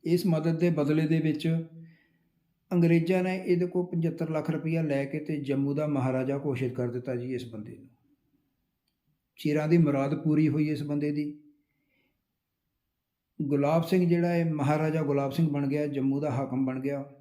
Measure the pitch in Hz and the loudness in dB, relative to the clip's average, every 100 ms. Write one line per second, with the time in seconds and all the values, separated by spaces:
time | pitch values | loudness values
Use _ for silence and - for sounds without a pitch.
0 | 170 175 190 160 160 160 175 151 143 156 | 2 2 2 2 2 2 2 2 2 2
1 | 151 165 156 151 165 165 160 - - - | 4 2 2 0 0 -2 -4 -14 -20 -20
2 | _ _ _ _ _ _ _ 180 170 165 | _ _ _ _ _ _ _ 2 6 4
3 | 160 185 185 185 - 180 175 180 180 170 | 4 0 0 -4 0 0 0 -2 -2 -2
4 | 165 160 160 160 147 156 160 165 160 139 | -2 -2 -4 -4 -2 -4 -2 -2 0 -2
5 | 135 160 151 151 135 135 139 143 151 139 | -2 -6 -6 -6 -2 -2 0 -2 -2 0
6 | 131 131 131 139 143 123 127 120 123 123 | 0 0 -2 -2 -2 -2 -4 -2 -4 -4
7 | 123 123 123 127 117 110 101 - - _ | -6 -6 -6 -8 -8 -12 -14 -16 -20 _
8 | _ _ _ _ _ _ _ _ _ _ | _ _ _ _ _ _ _ _ _ _
9 | _ _ _ _ 151 151 151 175 151 139 | _ _ _ _ -2 0 4 4 6 4
10 | 135 147 156 151 156 143 151 151 147 147 | 0 0 2 4 4 2 0 -2 -4 -2
11 | 147 147 147 - - _ _ _ _ _ | -2 -2 -4 -8 -18 _ _ _ _ _
12 | _ _ _ _ _ _ _ _ _ _ | _ _ _ _ _ _ _ _ _ _
13 | _ _ _ _ 143 143 143 165 165 185 | _ _ _ _ -2 0 2 0 2 2
14 | 175 170 175 170 165 151 139 151 156 156 | 4 4 2 2 0 0 0 2 0 0
15 | 143 139 139 135 160 143 139 143 147 139 | 0 0 0 0 0 2 0 0 -2 0
16 | 135 139 151 123 135 127 131 131 135 139 | 0 0 -2 -2 -4 -2 -2 -2 -4 -6
17 | 139 - | -8 -16